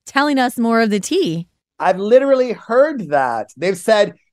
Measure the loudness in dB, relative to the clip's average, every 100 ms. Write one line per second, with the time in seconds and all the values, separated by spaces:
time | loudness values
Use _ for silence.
0 | -8 -2 0 0 0 -2 0 2 2 -2
1 | -2 -2 -2 -4 -8 _ _ -4 -2 -2
2 | 2 4 4 2 0 -6 -2 2 2 0
3 | -2 0 0 -2 -8 -6 -4 -2 0 2
4 | 0 -4 _